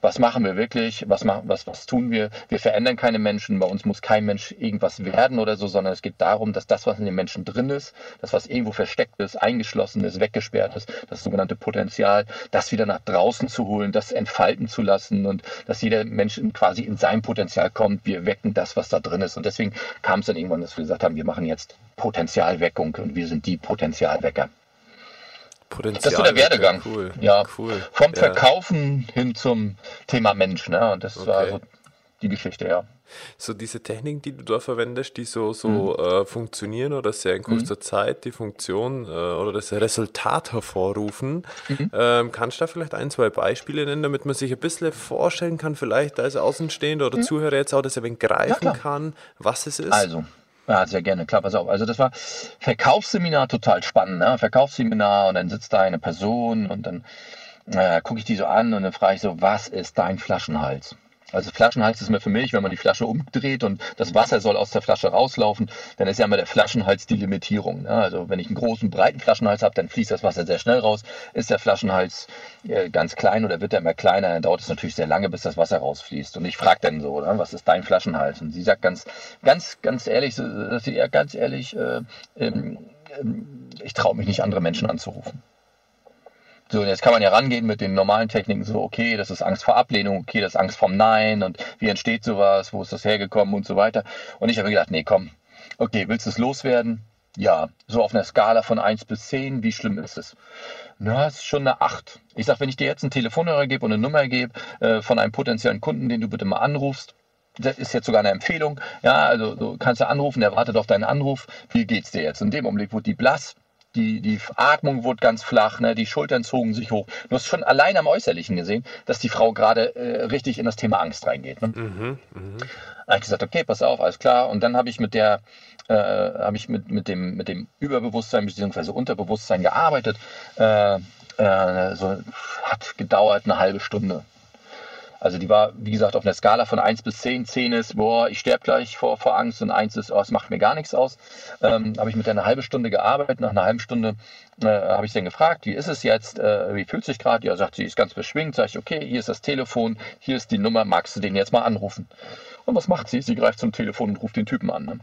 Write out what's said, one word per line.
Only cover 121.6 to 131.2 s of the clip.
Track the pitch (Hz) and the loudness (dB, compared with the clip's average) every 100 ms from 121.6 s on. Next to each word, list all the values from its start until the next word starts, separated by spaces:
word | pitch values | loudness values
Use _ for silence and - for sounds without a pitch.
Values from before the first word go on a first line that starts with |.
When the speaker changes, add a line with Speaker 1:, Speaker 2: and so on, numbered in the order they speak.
Speaker 1:
ne? | 113 113 | -6 -6
Speaker 2:
Mhm, | 113 95 117 139 _ | -10 -8 -8 -10 _
mhm. | 104 95 104 131 - - - - | -16 -14 -12 -12 -14 -18 -18 0
Speaker 1:
Da | |
hab | 101 | 0
ich | - | 0
gesagt, | 101 | -4
"Okay, | 98 170 | -2 -2
pass | - 110 | -2 2
auf, | 131 127 | 2 4
alles | 87 87 | 0 0
klar." | 131 123 127 | 4 4 4
Und | 107 | 0
dann | 117 123 | 2 2
hab | 123 | -2
ich | 117 | -2
mit | 110 | -2
der, | 113 107 101 _ - - - - | 2 4 2 _ -20 -20 -20 0
äh, | 113 | 2
hab | 98 101 95 90 104 104 | 2 0 -2 -2 -4 -4
ich | - | -4
mit, | 110 - | -6 -4
mit | 104 - | -6 -4
dem, | 90 90 - | -4 -4 -6
mit | 101 | -8
dem | 90 110 _ | -8 -10 _
Überbewusstsein | 143 131 117 113 110 120 101 | -4 -2 -2 -4 0 0 0
beziehungsweise | 104 101 - 82 | -4 -4 -4 -6
Unterbewusstsein | - 127 - 92 107 - 92 | -4 -4 -4 -4 -4 -2 2
gearbeitet. | 90 - 160 143 110 107 - - - - | 2 4 2 2 0 -4 -10 -18 -18 2
Äh, | 110 107 101 98 95 - | 4 6 4 2 -4 -20